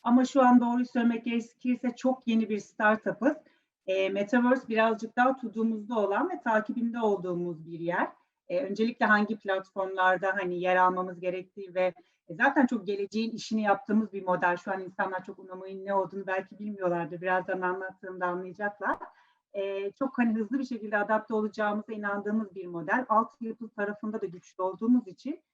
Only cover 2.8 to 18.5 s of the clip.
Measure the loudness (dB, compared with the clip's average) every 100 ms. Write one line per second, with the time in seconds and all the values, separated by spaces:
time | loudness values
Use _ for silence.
2.8 | 2 4 0 0 0 0 _ _ _ _
3.8 | -2 0 0 0 2 4 4 2 2 2
4.8 | 2 2 -4 2 2 2 -6 -2 -2 -2
5.8 | -4 0 2 0 0 -2 0 0 0 -4
6.8 | -2 0 0 0 -2 -4 -4 -6 -12 -6
7.8 | -2 -2 -2 -6 _ _ _ -4 -2 -2
8.8 | -2 0 4 4 4 -2 -2 -4 -4 -6
9.8 | -4 2 4 4 0 -2 -2 -2 2 6
10.8 | 4 4 -4 -4 -6 -6 -10 -16 -8 0
11.8 | 0 -2 _ _ _ 2 4 4 2 0
12.8 | -2 -4 -2 -2 -2 -6 -4 0 2 2
13.8 | 2 0 0 -6 -2 2 2 0 -4 -6
14.8 | -6 -4 -4 -4 -8 -16 -14 -14 -12 -10
15.8 | -2 0 0 -6 -4 -4 -4 -10 -10 -2
16.8 | 0 0 -4 -4 0 0 0 -2 -2 -2
17.8 | -6 -10 -12 -4 -4 -4 -8